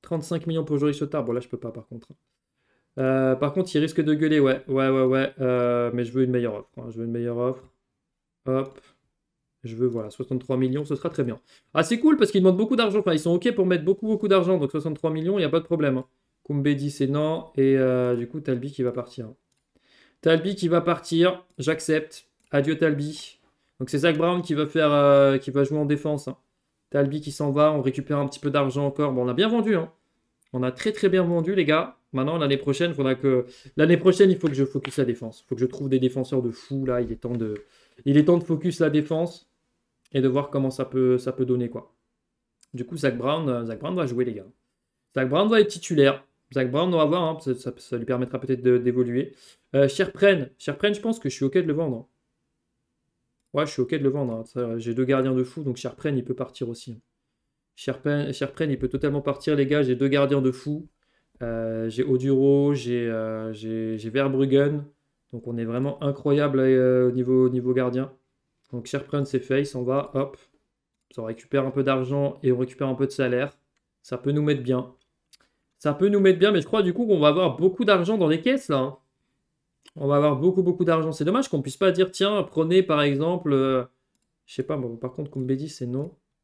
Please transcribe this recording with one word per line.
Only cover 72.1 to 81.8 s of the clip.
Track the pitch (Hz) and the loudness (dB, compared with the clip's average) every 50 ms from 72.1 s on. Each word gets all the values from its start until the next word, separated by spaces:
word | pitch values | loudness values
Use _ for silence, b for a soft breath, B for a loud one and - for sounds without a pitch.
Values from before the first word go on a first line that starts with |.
| 139 143 143 139 139 - | -2 -2 -2 -2 -4 -2
et | - 131 | 0 0
on | 127 | 2
récupère | 123 131 127 - - 147 | 2 0 -6 -4 -6 -4
un | 135 131 | -4 -2
peu | 127 139 | -2 -2
de | 135 | -4
salaire. | - - 135 123 123 123 139 139 _ _ _ _ _ _ _ _ _ _ | -2 -2 -2 0 0 -2 -2 -4 _ _ _ _ _ _ _ _ _ _
Ça | _ - 127 | _ -10 -10
peut | 123 - 139 | -4 -2 -2
nous | 143 147 | 0 0
mettre | 151 147 147 135 123 | 2 2 0 0 0
bien. | 123 127 127 127 - - _ _ _ _ _ _ _ - _ _ _ _ _ _ _ _ | -2 -2 -2 -2 -8 -16 _ _ _ _ _ _ _ -20 _ _ _ _ _ _ _ _
Ça | _ - 147 143 | _ -4 -4 0
peut | 143 180 | 2 2
nous | 202 202 202 | 2 4 6
mettre | 190 190 185 165 | 6 6 6 6
bien, | 185 214 | 4 4
mais | 208 175 | 4 2
je | 156 | 0
crois | - - 220 | 0 0 0
du | 202 180 175 | 0 0 0
coup | 208 240 | -2 0
qu'on | 220 202 165 | 2 2 4
va | 147 | 4
avoir | 151 147 175 185 165 123 | 4 4 4 2 0 0
beaucoup | 151 165 190 185 - 240 | 2 0 0 2 2 2
d'argent | 196 202 185 170 180 220 | 2 4 2 2 0 0
dans | 214 180 | 0 2
les | 156 156 165 | 2 2 2
caisses, | 165 247 262 269 - - | 2 0 0 0 -2 -2
là, | 151 | -2
hein. | 135 127 139 139 - _ _ _ _ _ _ _ _ _ _ _ _ _ _ _ _ _ - _ | -2 -2 -2 -6 -14 _ _ _ _ _ _ _ _ _ _ _ _ _ _ _ _ _ -20 _
On | 151 147 | -4 0
va | 139 143 | 2 2
avoir | 143 147 151 143 | 4 4 4 2
beaucoup, | 131 151 185 185 185 185 | 2 2 2 2 2 0
beaucoup | 180 175 175 180 | 0 0 0 2
d'argent. | 165 165 165 156 160 | 2 2 2 0 -2
C'est | 156 - 147 | -4 -2 -2
dommage | 160 196 254 269 | 0 0 0 -2
qu'on | - - 147 | -2 -2 -4
puisse | 135 139 - | -4 -4 -4
pas | - | 0